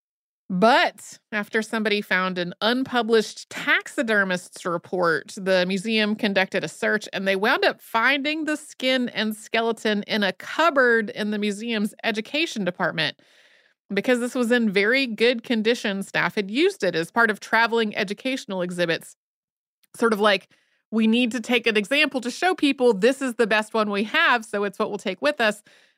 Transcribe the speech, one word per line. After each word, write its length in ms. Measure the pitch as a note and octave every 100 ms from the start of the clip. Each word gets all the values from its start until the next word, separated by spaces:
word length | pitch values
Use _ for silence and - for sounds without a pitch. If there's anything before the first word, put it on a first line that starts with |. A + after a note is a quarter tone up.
| _ _ _ _ -
But 680 | F#3 A3 C#4+ D4+ - - - _
after 300 | G#3+ G#3 A3+
somebody 380 | A3 A3+ G#3+ G#3
found 380 | G3+ F#3 F#3 F3+
an 160 | F3 -
unpublished 920 | G#3+ B3 C4 B3 A3+ A3+ G#3+ - -
taxidermist's 1120 | - - E4 - - A#3 G#3 G3 F3+ - -
report, 720 | F#3 E3+ - F#3 F3 D#3 - -
the 300 | F#3 F#3+ F3+
museum 480 | F#3+ G#3+ A3 G#3
conducted 480 | G#3+ G#3+ G3 F#3+ F#3+
a 60 | D#3+
search 400 | - A3 G#3+ -
and 140 | - F#3+
they 100 | F#3+
wound 280 | A3 E4
up 160 | G4 -
finding 640 | - A3+ A#3+ C#4+ C#4 D#4
the 120 | D4+ D4+
skin 520 | - - B3+ C4 B3
and 260 | - A3
skeleton 680 | G#3+ - A3+ A3+ A3+ A3 G#3
in 180 | - G#3+
a 100 | G3
cupboard 800 | - - - E4 C#4+ B3 A3+ G#3
in 220 | - G#3
the 60 | G#3
museum's 540 | G#3 G3 A#3 A3 G#3 -
education 600 | A3 A3 A3 D4 E4 -
department. 560 | F3 - E3+ E3+ D3+ - _ _ _ _ _ _ -
Because 280 | G3 G3+ B3
this 140 | A#3+
was 180 | B3+ A#3
in 180 | B3 A3
very 360 | F#3 G3+ C4 C4
good 360 | G#3 A3+ A#3+
condition, 600 | - A#3 G#3+ A#3+ G#3 G3
staff 320 | G3 D#3 E3
had 160 | A3 G3
used 340 | A3+ F4+ G4
it 100 | F#3+
as 160 | E3 E3+
part 200 | - A#3
of 100 | G#3
traveling 560 | - A3+ A3+ A#3 A3 -
educational 640 | G3+ G3+ C4 C4 - F#3+
exhibits. 560 | F3+ F3 E3+ D#3+ - - _ _ _ _ _ _ _ -
Sort 160 | A#3
of 80 | G#3
like, 280 | G#3+ G3 - _ _ _ _
"We 160 | A3 A3
need 260 | A#3 B3
to 80 | B3
take 260 | A3 A#3+ A#3
an 120 | G#3+
example 420 | G3 C#4 D4+ C4+
to 100 | A#3
show 240 | - F4+
people 380 | F#4 C#4+ C4+ B3
this 300 | G3 A3+ C4+
is 140 | C4+ A3+
the 100 | A3+
best 260 | G#3+ G#3+
one 180 | A3+ G#3
we 140 | G3+
have, 400 | G#3 D#4 E4 B3
so 200 | A3 G3+
it's 140 | G3+ -
what 120 | G#3+
we'll 80 | G3+
take 240 | G#3+ F#3
with 180 | C#4+ D4
us," 220 | A3 G#3+ - _ _